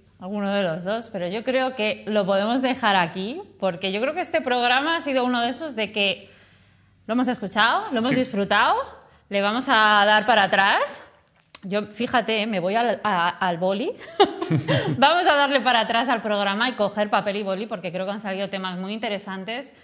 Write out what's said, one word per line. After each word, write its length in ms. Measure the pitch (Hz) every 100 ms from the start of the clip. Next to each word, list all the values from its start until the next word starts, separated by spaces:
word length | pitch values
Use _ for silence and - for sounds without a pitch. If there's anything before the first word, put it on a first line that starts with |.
| _ -
alguno 320 | 185 208 196
de 100 | 202
los 220 | 185 160 175
dos, 240 | 226 233
pero 160 | 196 175
yo 160 | 208
creo 320 | 233 262 254 262
que 300 | - - -
lo 180 | 214 190
podemos 360 | 196 214 254
dejar 340 | 247 262 220 196
aquí, 460 | 165 185 196 320 403 -
porque 320 | 190 170 190
yo 80 | 196
creo 140 | 262
que 80 | 320
este 180 | 339 320
programa 560 | 254 247 240 254 302 330
ha 60 |
sido 240 | 285 262 247
uno 160 | 247
de 80 | 240
esos 260 | 262 320 226
de 160 | 208
que 380 | 214 196 185 - - _ _ _ _ _ _ -
lo 100 | 233
hemos 120 | 254
escuchado, 560 | 247 190 208 226 339 427
lo 60 | 247
hemos 180 | 240 254
disfrutado, 640 | 254 202 190 208 262 440 554 - - _ -
le 140 | 202
vamos 240 | 202 233 254
a 380 | 226 214 208 202
dar 200 | 214 214
para 180 | 220
atrás. 580 | 190 196 196 311 571 - - _ _ _ _ -
Yo, 240 | 190 202 208
fíjate, 580 | - 240 247 226 220 220
me 140 | 196
voy 160 | 175 220
al, 260 | 240 208
a, 260 | 214 185 175
al 280 | - 185 170
boli. 340 | 185 202 320 - - - 381 -
<laughs> 540 | - 151 - 147 403 127
Vamos 300 | 269 349 370
a 60 |
darle 260 | 285 285 277
para 220 | 240 233
atrás 260 | 220 233 262
al 140 | 233
programa 480 | 214 208 202 202 247
y 40 |
coger 360 | 240 202 208 208
papel 280 | 208 202 202
y 60 |
boli, 220 | 196 190 220
porque 260 | 226 175
creo 140 | 180 190
que 60 |
han 100 | 202
salido 260 | 208 190 196
temas 280 | 196 185 180
muy 160 | 190
interesantes, 800 | 214 226 196 202 190 190 240 277 -